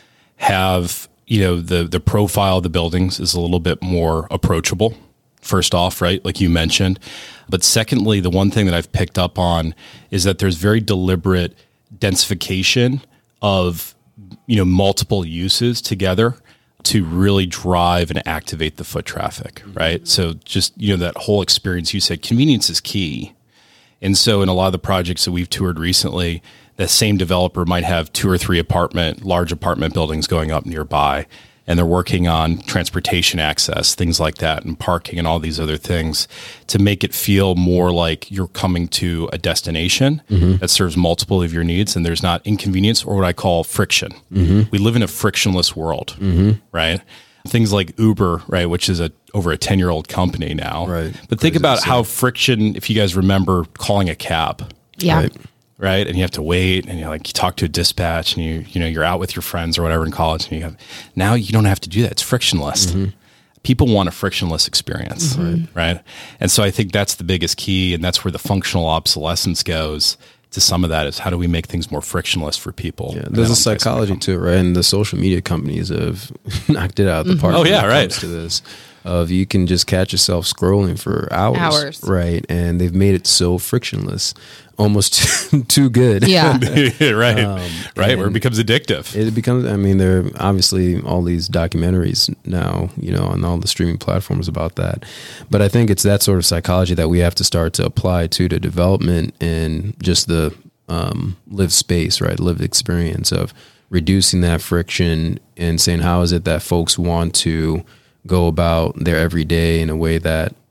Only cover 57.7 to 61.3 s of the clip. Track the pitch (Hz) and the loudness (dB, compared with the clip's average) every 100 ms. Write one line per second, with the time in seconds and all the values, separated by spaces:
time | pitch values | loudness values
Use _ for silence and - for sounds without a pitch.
57.7 | 87 85 - 85 82 - - 80 80 - | 0 -2 0 -2 -2 -4 -4 -4 -6 -6
58.7 | 90 82 80 78 87 92 - - 87 82 | -4 -4 0 -2 -2 -4 -8 -8 -6 -4
59.7 | 80 82 80 80 - 80 80 - 78 82 | -2 0 0 -2 -2 -2 -2 -6 -8 -8
60.7 | - - - - - 98 | -12 -20 -20 -10 -2 2